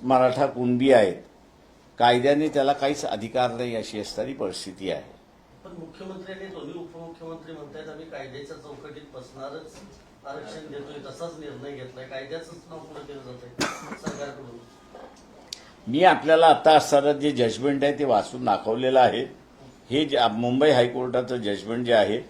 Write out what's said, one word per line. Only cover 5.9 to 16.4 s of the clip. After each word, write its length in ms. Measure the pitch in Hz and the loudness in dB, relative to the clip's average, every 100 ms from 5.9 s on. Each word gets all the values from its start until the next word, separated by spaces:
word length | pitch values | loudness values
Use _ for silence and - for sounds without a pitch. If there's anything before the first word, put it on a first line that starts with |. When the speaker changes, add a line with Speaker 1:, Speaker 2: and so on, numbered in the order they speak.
| - 190 185 185 | -16 -16 -14 -14
Speaker 2:
आणि 140 | 190 190 | -14 -14
दोन्ही 340 | 170 143 170 | -14 -14 -14
उपमुख्यमंत्री 720 | 170 165 165 165 165 160 160 | -14 -16 -18 -16 -16 -16 -16
म्हणतायत, 360 | 156 143 156 156 | -16 -16 -16 -16
"आम्ही 220 | 151 160 | -16 -16
कायद्याच्या 460 | 143 135 135 143 151 | -14 -14 -14 -16 -16
चौकटीत 460 | 147 139 147 147 143 | -18 -18 -18 -20 -18
बसणारच, 600 | 127 123 135 139 156 156 - 196 - _ _ 139 | -20 -18 -14 -14 -14 -16 -20 -20 -20 _ _ -14
आरक्षण 400 | 147 151 160 143 | -14 -14 -16 -14
देतोय, 380 | 143 143 147 131 | -14 -14 -14 -16
तसाच 280 | 131 170 156 | -12 -12 -12
निर्णय 380 | 147 123 139 139 | -14 -14 -14 -14
घेतलाय, 280 | 127 127 | -14 -16
कायद्याचंच 540 | 131 135 135 165 165 170 - | -12 -12 -10 -12 -12 -20 -18
नाव 100 | 160 | -18
पुढे 280 | 156 151 139 | -16 -18 -16
केलं 140 | 143 | -16
जातंय 280 | 127 120 123 - 147 - 147 - | -16 -18 -16 -8 -6 -8 -14 -12
सरकारकडून." 600 | - 143 139 135 123 117 - - - - - - - - - - - - 110 | -12 -10 -12 -12 -18 -20 -20 -20 -20 -20 -20 -20 -20 -20 -20 -20 -20 -18 -4
Speaker 1:
मी 180 | 139 | 4
आपल्याला 420 | 185 139 143 160 | 6 6 4 8